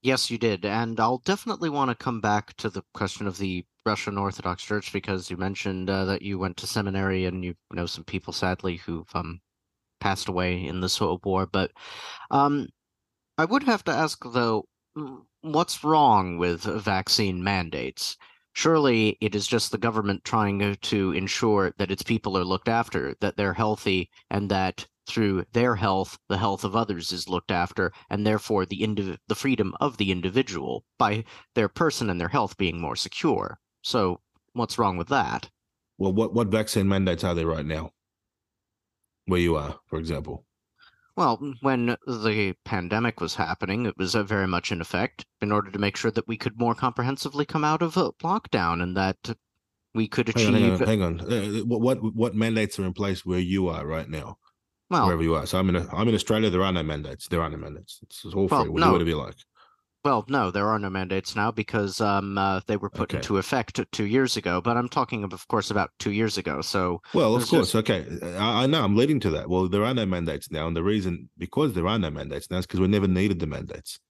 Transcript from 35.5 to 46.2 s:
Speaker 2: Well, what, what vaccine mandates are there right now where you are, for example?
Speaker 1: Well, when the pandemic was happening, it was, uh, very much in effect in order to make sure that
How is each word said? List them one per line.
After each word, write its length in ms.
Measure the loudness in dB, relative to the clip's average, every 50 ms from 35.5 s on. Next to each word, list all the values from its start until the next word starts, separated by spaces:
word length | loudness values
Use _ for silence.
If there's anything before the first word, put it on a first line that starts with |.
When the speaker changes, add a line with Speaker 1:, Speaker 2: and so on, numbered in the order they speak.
| _ _ _ _ _ _ _ _ _ _
Speaker 2:
Well, 160 | -2 0 2
what, 200 | 2 2 2 2
what 160 | 2 2 2
vaccine 380 | 2 0 0 2 0 2 2 4
mandates 360 | 2 2 2 2 0 0 0
are 100 | 0 0
there 140 | 0 0 0
right 180 | -2 -2 -2
now 260 | -4 -4 -4 -6 -8 _ _ _ _ _ _ _ _ _ _ _ _ _ _ _ _ _ _ _ _ _ _ _ _ _ _ _
where 140 | 0 2 4
you 160 | 4 4 2
are, 240 | 2 0 -4 -8 -10 _ _
for 100 | -6 -6
example? 480 | -4 -4 -4 -6 -6 -8 -12 -14 _ _ _ _ _ _ _ _ _ -20 _ _ _ _ _ 0
Speaker 1:
Well, 380 | 2 2 2 0 -4 -10 -10 -2
when 380 | 0 0 2 2 2 0 -2 -2 _ -6
the 480 | -6 0 0 2 2 2 0 0 -2 _ _
pandemic 560 | -4 -4 -2 -2 0 0 0 0 0 -2 -2
was 160 | -4 -6 -2
happening, 500 | -2 -2 -2 -2 -4 -2 -2 -2 -2 -2
it 120 | -2 -2 -2
was, 180 | -4 0 0
uh, 80 | 0 0
very 240 | 2 0 0 2 2
much 240 | 0 0 0 -2
in 80 | -4 -4
effect 460 | -4 -2 -2 -2 -2 -2 _ -10 -20 _ _ _
in 100 | -2 2
order 180 | 2 2 2 0
to 80 | -2 0
make 200 | 0 0 0 0
sure 120 | -2 0
that 160 | 0 0